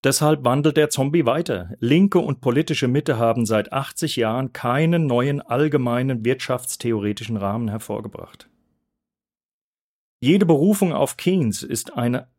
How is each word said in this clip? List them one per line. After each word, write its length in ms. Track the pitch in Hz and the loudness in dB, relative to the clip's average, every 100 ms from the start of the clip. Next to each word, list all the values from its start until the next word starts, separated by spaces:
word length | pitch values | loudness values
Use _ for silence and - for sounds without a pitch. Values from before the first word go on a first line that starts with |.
Deshalb 400 | 135 135 151 151 | 0 2 2 2
wandelt 320 | 123 131 151 147 | 2 2 2 2
der 140 | 147 | 0
Zombie 340 | - 135 165 | 0 0 2
weiter. 460 | 123 139 170 104 90 - | 0 0 -2 -6 -6 -6
Linke 380 | 117 156 196 185 | 2 4 4 2
und 240 | - 139 | 0 -2
politische 460 | 127 123 160 151 131 | 0 0 -2 -2 0
Mitte 280 | 135 143 120 | 0 0 0
haben 300 | 117 113 110 | 2 2 0
seit 260 | 107 101 | 0 0
achtzig 440 | 139 139 - 156 - | -6 -8 -6 -6 -2
Jahren 360 | 110 120 131 | -2 -2 -6
keinen 540 | - 123 131 160 170 151 | -6 -2 0 2 2 2
neuen 340 | 120 135 143 | 0 0 -2
allgemeinen 880 | - 120 151 143 123 120 131 123 110 | -2 0 2 0 0 0 0 0 0
wirtschaftstheoretischen 1120 | 127 - 127 - - 120 110 104 104 110 110 | -2 -2 -6 -6 -6 -2 -2 -2 -4 -6 -4
Rahmen 300 | 98 110 113 | -2 -2 -4
hervorgebracht. 800 | 107 - 107 110 - - - - _ _ _ _ _ _ _ _ _ _ _ _ _ _ _ _ _ | -6 -6 -8 -8 -14 -18 -20 -20 _ _ _ _ _ _ _ _ _ _ _ _ _ _ _ _ _
Jede 240 | 127 185 | 2 4
Berufung 480 | 185 151 180 202 185 | 6 4 4 4 2
auf 240 | - - - | 0 -2 0
Keynes 460 | - 185 120 98 | 0 2 0 -2
ist 340 | - 113 - - | -6 -8 -8 -4
eine 320 | 120 123 - | -2 -4 -8